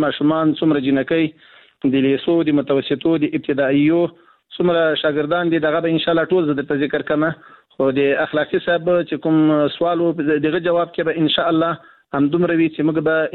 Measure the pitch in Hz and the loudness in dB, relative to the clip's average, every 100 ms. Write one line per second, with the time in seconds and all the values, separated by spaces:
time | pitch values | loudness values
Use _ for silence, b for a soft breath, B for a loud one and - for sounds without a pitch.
0 | 147 - 147 160 156 139 160 147 131 139 | -2 0 0 2 0 0 0 0 0 0
1 | 131 165 156 b b b b b 135 135 | 0 0 -2 b b b b b 0 2
2 | 135 139 - 170 156 147 127 139 - 143 | 2 0 2 0 2 0 0 -2 0 -2
3 | 165 165 147 151 139 139 135 143 151 170 | 0 0 0 -2 -4 -2 0 2 2 2
4 | 165 b b b b - 175 170 160 147 | 0 b b b b -2 0 2 0 0
5 | 156 147 151 175 175 165 156 160 165 165 | -2 -2 -2 -2 0 0 0 0 0 0
6 | - 165 156 185 151 143 139 143 143 147 | 0 0 2 0 0 -2 -2 -4 -2 -4
7 | - 151 160 160 B B B - 135 135 | -2 -2 -2 -4 B B B -2 0 2
8 | 139 139 156 151 147 185 - 170 165 175 | 0 0 -2 -4 -2 -2 -2 -2 0 0
9 | 160 147 165 156 156 151 147 - 170 170 | 0 -4 0 2 4 4 0 0 0 2
10 | 170 165 147 151 151 175 170 170 170 - | 0 0 0 0 0 0 0 0 0 -2
11 | 160 160 151 - 165 160 165 151 B B | -4 0 0 0 0 0 0 -4 B B
12 | B 139 143 170 175 165 160 156 151 160 | B -2 0 0 0 2 0 0 -2 0
13 | 156 160 156 | 0 0 -2